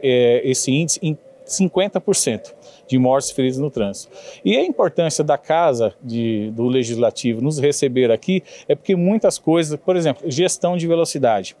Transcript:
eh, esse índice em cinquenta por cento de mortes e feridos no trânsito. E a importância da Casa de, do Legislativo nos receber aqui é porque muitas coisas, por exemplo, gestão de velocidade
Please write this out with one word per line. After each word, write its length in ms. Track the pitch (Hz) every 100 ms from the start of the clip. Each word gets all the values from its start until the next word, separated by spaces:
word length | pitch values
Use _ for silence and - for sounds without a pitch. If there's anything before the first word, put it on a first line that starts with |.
eh, 380 | 139 123 120 120
esse 280 | 135 131 -
índice 280 | 135 165 -
em 160 | 165 151 - - -
cinquenta 560 | - 185 185 196 190
por 120 | -
cento 400 | 190 - 107 - - - - -
de 140 | 131
mortes 300 | 127 135 135
e 40 |
feridos 260 | - 131 131
no 120 | 147
trânsito. 400 | 123 101 98 - - - -
E 140 | - 233
a 60 |
importância 600 | 359 277 185 - 165 -
da 140 | 151 143
Casa 580 | - 160 170 123 110 -
de, 480 | 123 117 113 110 107
do 160 | 113 123
Legislativo 720 | 131 117 117 117 - 123 113
nos 180 | 135 156
receber 540 | 139 147 143 127 123
aqui 320 | 113 - 190 - - -
é 80 | 147
porque 180 | -
muitas 460 | 190 175 220 202 -
coisas, 400 | - 165 160 147
por 160 | - 180
exemplo, 340 | 160 - 170
gestão 460 | 131 180 - 175 180
de 100 | 165
velocidade 720 | 165 160 175 127 107 95 -